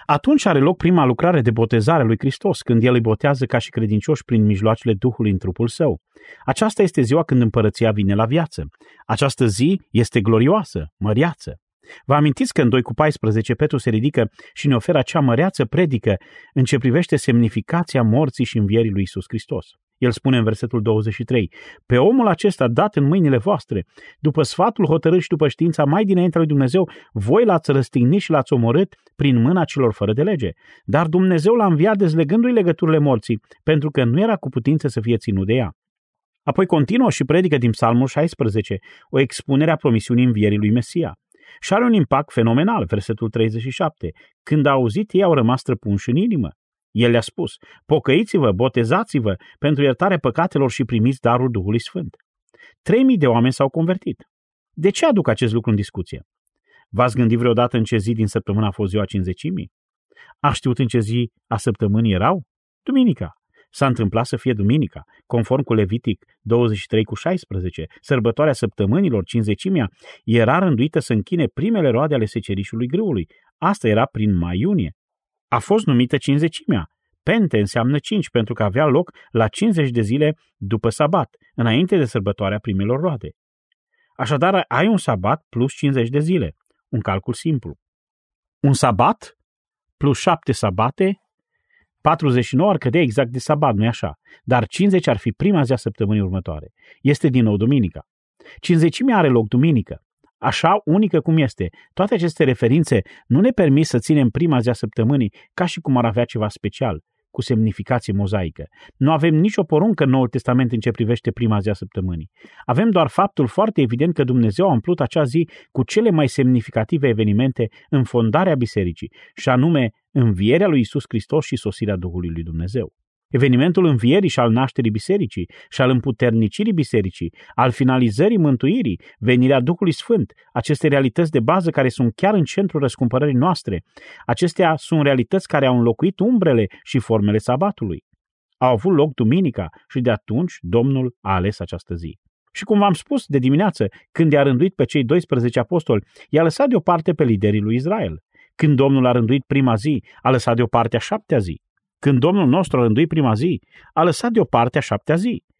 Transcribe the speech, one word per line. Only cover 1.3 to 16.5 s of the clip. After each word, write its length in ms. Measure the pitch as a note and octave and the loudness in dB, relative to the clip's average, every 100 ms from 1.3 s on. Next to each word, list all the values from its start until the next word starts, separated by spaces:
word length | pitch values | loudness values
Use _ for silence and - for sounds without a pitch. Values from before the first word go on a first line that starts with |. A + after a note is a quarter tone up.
| E3+ | 2
de 100 | A#2+ | 2
botezare 520 | A2+ A2+ A#2 G#2+ E3 | 0 2 2 2 2
a 20 | |
lui 140 | A#2 A2 | 2 0
Hristos, 440 | C#3 - G3 - | -2 -2 -2 -2
când 200 | - A#2 | 0 2
El 120 | B2 | 4
îi 60 | B2 | 2
botează 460 | A2 A2 C#3+ C3+ C3 | 2 0 0 0 0
ca 120 | B2+ | -2
și 120 | - | -4
credincioși 540 | - A2 G#2+ - D3+ | -4 0 0 0 -2
prin 200 | - A2+ | 0 2
mijloacele 500 | G#2+ G2 A2 A2 A#2+ | 2 2 0 0 0
Duhului 360 | G2+ B2+ - G#2+ | 0 -2 0 -2
în 80 | F#2+ | -2
trupul 300 | F#2+ F2+ A#2 | -4 -4 -4
Său. 320 | - D3+ D#2+ _ _ - - | -2 -2 -2 _ _ -20 -8
Aceasta 380 | - - A3 - | -6 -2 0 2
este 180 | F#3+ - | 0 2
ziua 220 | A#2 D#3 | 2 0
când 180 | D#3 C3 | 2 2
împărăția 500 | A2+ A#2+ G#2+ - A2+ | 2 2 0 0 0
vine 240 | G#2 G2 | 0 0
la 100 | G2+ | 0
viață. 400 | A2+ D#3 D#3+ - C#2+ - _ _ - | 0 -2 -4 -8 -14 -16 _ _ -8
Această 400 | A2 C#3 - B2 | -2 -2 0 0
zi 340 | F#2+ D3 F#3+ - | 2 0 0 -2
este 300 | A2 A2+ B2 | -2 0 0
glorioasă, 640 | G#2 A2+ C3 G#3+ D#3+ F2 D2+ _ | 2 2 4 2 -2 -8 -10 _
măreață. 600 | G#2 G#2+ E3 - - C#2 _ _ - - | -2 0 -2 -4 -14 -18 _ _ -20 -12
Vă 100 | - | -2
amintiți 380 | D3 D3+ - C4 | 2 2 0 -2
că 100 | - | 0
în 60 | B2 | 2
doi 140 | B2+ | 2
cu 120 | - | 0
paisprezece 600 | A2+ D3+ - A2 A2 A2 | 0 0 0 0 0 -2
Petru 220 | A#2 D3+ C3+ | -2 -2 0
se 140 | B2+ | -2
ridică 400 | A2 C#3 - A2 - - | 0 0 0 -2 -4 -20
și 140 | - D3 | -4 0
ne 80 | |
oferă 240 | B2 - C3+ | 0 2 0
acea 220 | - E3 | 0 0
măreață 440 | C3+ A#2 F#3 - | 2 2 0 -2
predică 520 | B2 C#3+ D#3 B2 A2+ F#2+ - - - | -2 0 0 0 0 -2 -4 -20 -6